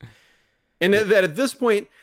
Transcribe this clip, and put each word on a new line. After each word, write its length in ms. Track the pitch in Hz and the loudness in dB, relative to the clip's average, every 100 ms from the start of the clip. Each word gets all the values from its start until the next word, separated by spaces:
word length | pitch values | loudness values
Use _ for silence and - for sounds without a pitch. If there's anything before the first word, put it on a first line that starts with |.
| - _ _ _ _ _ _ _ | -20 _ _ _ _ _ _ _
And 140 | 180 | 0
that, 160 | 202 202 | 0 2
that 160 | 208 180 | 2 2
at 100 | 160 | -2
this 180 | 269 | -4
point, 360 | - 240 208 - _ | -2 -2 -2 -4 _